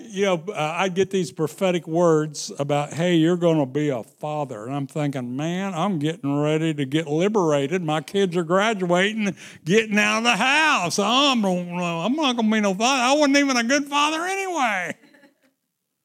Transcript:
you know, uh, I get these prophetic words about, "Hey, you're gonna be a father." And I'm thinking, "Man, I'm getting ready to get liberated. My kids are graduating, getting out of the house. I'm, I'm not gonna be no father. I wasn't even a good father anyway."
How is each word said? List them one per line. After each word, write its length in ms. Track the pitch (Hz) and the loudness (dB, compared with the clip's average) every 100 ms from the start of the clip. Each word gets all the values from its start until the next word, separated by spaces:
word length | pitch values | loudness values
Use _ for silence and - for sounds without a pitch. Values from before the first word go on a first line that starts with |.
| 233 | -10
you 180 | 196 202 | -2 0
know, 180 | 175 170 | 0 -4
uh, 260 | 208 151 170 | -6 -4 -2
I 140 | 196 | -2
get 200 | 180 190 | 0 0
these 220 | 196 170 | 0 -2
prophetic 540 | - 151 - 190 175 160 | -4 -6 -2 -2 -2 -2
words 680 | 160 175 156 156 143 - - | 2 4 4 0 -6 -10 -6
about, 340 | 143 147 147 | -2 -2 -2
"Hey, 240 | 123 175 170 | -2 2 4
you're 220 | 160 180 | 4 2
gonna 260 | 175 160 | 2 2
be 240 | 135 139 151 | 0 -2 -2
a 140 | 127 | -4
father." 640 | 101 _ 151 151 135 110 113 | -8 _ -8 -6 -6 -8 -8
And 80 | |
I'm 120 | 143 139 | -8 -6
thinking, 500 | 160 147 135 123 131 | -4 -4 -4 -6 -6
"Man, 360 | 160 180 196 | -4 -4 -6
I'm 240 | 170 196 175 | -4 -2 -2
getting 400 | 147 165 139 143 | -2 -4 -4 0
ready 360 | 151 156 160 | 0 0 0
to 100 | 151 | -2
get 220 | 135 151 160 | -2 -2 0
liberated. 760 | 151 196 220 165 147 139 185 | 0 2 2 2 2 0 -2
My 200 | 156 156 | -2 -4
kids 340 | 143 202 196 170 | -2 -2 0 0
are 80 | |
graduating, 920 | 160 190 214 214 180 175 196 220 208 - - - | 0 2 2 0 2 2 2 0 -4 -4 -12 -8
getting 340 | 151 214 220 208 | 2 2 4 2
out 200 | 208 220 | 2 2
of 60 | |
the 120 | 240 202 | 2 2
house. 640 | 254 294 311 254 170 - | 2 2 2 2 0 0
I'm, 460 | 202 254 285 247 | 2 2 2 2
I'm 720 | 202 180 175 175 175 165 190 | 2 0 -4 -4 -4 -2 -2
not 220 | 302 285 240 | 0 0 0
gonna 140 | 220 | 2
be 100 | 220 | 2
no 140 | 208 | 0
father. 280 | 190 233 277 | 2 2 2
I 120 | 240 | 2
wasn't 240 | 294 285 277 | 4 4 4
even 180 | 285 247 | 2 0
a 80 | |
good 220 | 226 285 285 | 0 0 0
father 380 | 285 294 320 | 0 0 0
anyway." 720 | 349 392 381 330 247 196 170 - _ _ _ _ _ _ _ _ _ _ | -4 -4 -4 -2 -2 -2 -6 -10 _ _ _ _ _ _ _ _ _ _